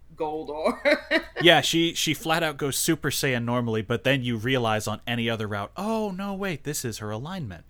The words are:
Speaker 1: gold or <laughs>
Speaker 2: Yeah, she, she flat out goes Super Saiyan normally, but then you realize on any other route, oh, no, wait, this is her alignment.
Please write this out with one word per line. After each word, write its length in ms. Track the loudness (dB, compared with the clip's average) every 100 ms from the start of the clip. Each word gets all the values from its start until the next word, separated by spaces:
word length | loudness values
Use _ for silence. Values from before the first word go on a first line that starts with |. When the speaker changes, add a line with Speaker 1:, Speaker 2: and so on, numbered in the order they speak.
| -14 -6
Speaker 1:
gold 340 | -4 -4 -6
or 320 | -2 -2 2 2 2 2
<laughs> 300 | -2 0 4
Speaker 2:
Yeah, 200 | 6 6
she, 320 | 6 2 2
she 220 | 0 -2 -2
flat 260 | 0 0
out 160 | 0 -2
goes 180 | -2 0
Super 360 | 0 0 0
Saiyan 320 | 0 0 0 0
normally, 380 | 0 0 0
but 200 | 0 0
then 200 | 2 2
you 140 | 2 0
realize 500 | 0 2 2 2 -2
on 140 | -4 -4
any 240 | -2 0
other 180 | -2 -2
route, 240 | -4 -6 -6
oh, 320 | -4 -2 -2
no, 240 | -4 -6
wait, 300 | -4 -4 -4
this 200 | -6 -4
is 140 | -6 -6
her 140 | -6
alignment. 520 | -6 -6 -8 -10 -12